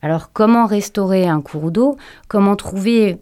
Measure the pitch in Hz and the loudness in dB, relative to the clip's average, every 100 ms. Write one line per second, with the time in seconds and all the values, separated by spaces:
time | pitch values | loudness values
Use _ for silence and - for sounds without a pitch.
0 | 151 160 - - 214 233 226 208 202 - | -4 -6 -6 -2 2 4 2 0 -4 -4
1 | 190 190 180 156 143 151 160 170 262 285 | 0 0 2 -2 -4 -8 -4 0 0 -2
2 | - - - 208 196 202 - 190 196 233 | -12 -20 -4 0 2 0 -4 -6 0 2
3 | 214 180 | 2 -2